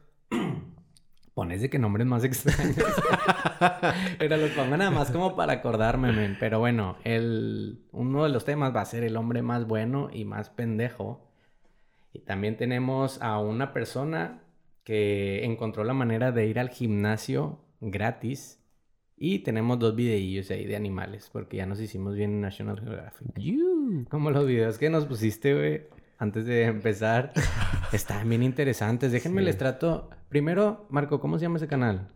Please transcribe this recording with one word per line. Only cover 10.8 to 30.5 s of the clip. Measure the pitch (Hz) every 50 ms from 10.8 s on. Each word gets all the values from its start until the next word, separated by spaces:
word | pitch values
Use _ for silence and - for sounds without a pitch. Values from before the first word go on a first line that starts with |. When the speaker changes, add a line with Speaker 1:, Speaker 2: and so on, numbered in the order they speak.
| 117 123 - - 98 - - - - _ _ _ _ _ _ _ _ _ _ _ _ _ _ _ _ _
Speaker 1:
Y | - -
también | - - 98 98 104 107 113 113
tenemos | 123 120 123 123 131 131 131 131 135 131 - -
a | 120 113 107 104
una | 107 107 110 120 143 -
persona | - - 113 - - 127 139 156 160 160 165 - - - - _ _ _ _ _ _ _ _
que | - 110 107 104 104 101 101 101 98 98 104 120
encontró | 120 113 - 113 110 101 110 107
la | 117 131
manera | 135 123 117 113 110 123 131
de | 120 117 107
ir | 110 110 120
al | 127 123
gimnasio | - - 123 113 104 101 101 107 110 110 - - 131 135 156 151 - - _ _ _ -
gratis. | 113 107 95 98 107 113 - - - 107 139 - - - - _ _ _ _ _ _ _ _ _ _ _ _ -
Y | - 175 196 196
tenemos | - 139 110 110 113 120 123 120
dos | 113 110 110
videillos | 117 120 120 110 101 95 92 95 98 95 -
ahí | 95 98 101
de | 101 104
animales, | 101 107 101 95 92 95 98 101 104 - -
porque | - 110 98 - 104
ya | 98 92
nos | 92 101 104
hicimos | 110 104 - 95 95 101 101
bien | 104 104 104 104 104
National | 101 98 - - 104 107 101 104
Geographic. | 113 117 107 - - - - - - 117 - -
Speaker 2:
You. | 107 156 226 302 349 370 359 311 285 247 185 139 120 -
Speaker 1:
Como | 143 151 151 156
los | 131 143 143
videos | 131 123 113 110 113 104
que | - 143 160
nos | 160 156 147
pusiste, | 135 127 104 110 110 107 - - 139 143
güey, | 147 147 151 151 151 - - - - - _ _ -
antes | 110 104 101 110 110
de | 120 120 117 117
empezar. | 117 110 104 104 113 104 98 110 110 113 120 131 - -
Speaker 2:
<laughs> | 156 - - - - - - - - - -
Speaker 1:
Están | - 101 - - 101 101 113 113
bien | 117 117
interesantes. | 123 131 127 156 143 135 117 - 104 107 117 120 139 127
Déjenme | 120 120 - 165 185 190
Speaker 2:
Sí. | 190
Speaker 1:
les | 175 147 -
trato. | 131 135 127 - 156 170 160 156 - - - - - -
Primero, | 139 147 147 160